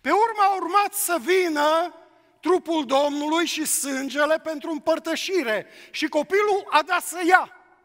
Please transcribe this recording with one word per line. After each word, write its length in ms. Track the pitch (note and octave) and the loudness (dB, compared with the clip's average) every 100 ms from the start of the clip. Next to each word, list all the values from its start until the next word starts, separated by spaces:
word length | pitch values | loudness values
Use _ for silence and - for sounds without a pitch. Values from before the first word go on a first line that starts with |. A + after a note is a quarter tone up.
Pe 100 | B3+ | 2
urmă 300 | F#4 A4+ G#4+ | 2 2 2
a 140 | G4 F#4+ | 2 2
urmat 380 | E4+ G4 G4+ | 0 0 0
să 240 | - - E4+ | -4 -2 -2
vină 720 | A#3 F#4+ F4+ D4+ D4+ D#4+ F4 - - _ _ _ | 2 0 2 2 2 2 -2 -8 -20 _ _ _
trupul 460 | D#4 F4+ - D#4+ A#3+ | 0 0 0 -4 0
Domnului 600 | C4+ D4 C#4+ D4 E4 E4 | 0 2 -2 -2 0 -2
și 200 | - D4+ | -4 -4
sângele 760 | - C4+ C4+ C4+ C#4+ D4+ D#4+ | -4 -4 -6 -6 -2 0 0
pentru 320 | D#4+ D4+ E4 | -2 -8 -6
împărtășire. 960 | D4+ D#4+ D#4+ D#4+ D#4 - F#4 A#3 G#3+ - - - | -4 -2 -2 -2 -6 -2 -2 0 -4 -6 -20 -14
Și 160 | - D#4 | -6 -2
copilul 600 | D#4 D4 F#4+ G#4+ G4+ - | -2 0 0 2 0 2
a 120 | D4 | 0
dat 220 | D#4 F4+ | 2 -2
să 180 | - E4 F4 | -2 -4 4
ia. 300 | F#4 C4+ - _ _ | 4 2 -14 _ _